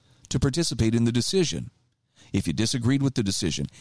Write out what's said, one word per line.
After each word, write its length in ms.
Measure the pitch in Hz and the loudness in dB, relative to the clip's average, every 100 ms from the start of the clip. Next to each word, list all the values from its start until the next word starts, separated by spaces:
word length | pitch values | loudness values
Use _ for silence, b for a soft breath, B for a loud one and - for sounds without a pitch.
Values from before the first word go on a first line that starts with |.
| b b b | b b b
to 100 | 135 | 0
participate 540 | 139 131 165 117 113 | 0 0 -2 0 2
in 100 | 113 | 2
the 80 | 117 | 2
decision? 600 | 120 117 190 165 80 - - _ _ _ b b | 0 0 0 0 -2 -10 -16 _ _ _ b b
If 160 | 98 - | -2 0
you 60 | |
disagreed 480 | 76 110 131 117 139 | 0 0 0 2 2
with 140 | 139 131 | 2 0
the 80 | |
decision, 440 | 98 - 85 71 71 B | -2 -2 -2 -4 -6 B